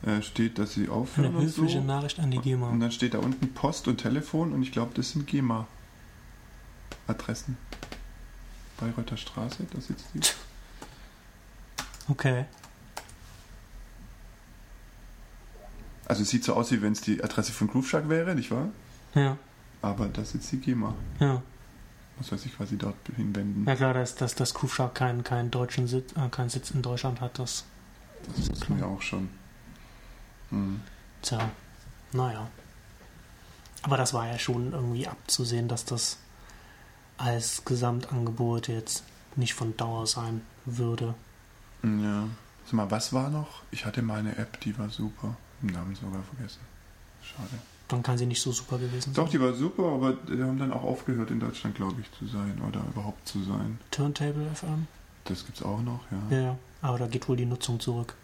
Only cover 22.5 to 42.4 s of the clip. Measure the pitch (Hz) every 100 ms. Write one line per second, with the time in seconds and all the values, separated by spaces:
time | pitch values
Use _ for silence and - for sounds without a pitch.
22.5 | - 101 101 104 98 - 117 104 101 101
23.5 | 101 104 131 135 127 120 - 127 - 127
24.5 | - 131 - 127 - 127 120 120 120 120
25.5 | 123 123 - 123 127 127 - 127 - 123
26.5 | 131 - 139 123 123 135 123 123 - 123
27.5 | - - - - - - - - - -
28.5 | - - - 95 98 - 95 95 - -
29.5 | - - - - - - - - - -
30.5 | 101 98 101 - - - - - 113 113
31.5 | - - - - - - 131 127 107 113
32.5 | - - - - - - - - - -
33.5 | - - - - 135 123 120 117 120 -
34.5 | 120 123 139 123 117 131 - - - 123
35.5 | 117 117 117 - 120 - - - - -
36.5 | - - - - - - - 123 117 113
37.5 | - - 123 120 120 123 127 117 113 120
38.5 | 117 117 113 - - - - - - 120
39.5 | - 117 110 117 113 113 - 113 113 113
40.5 | - - 120 117 117 120 117 - - -
41.5 | - - - 110 104 104 104 107 113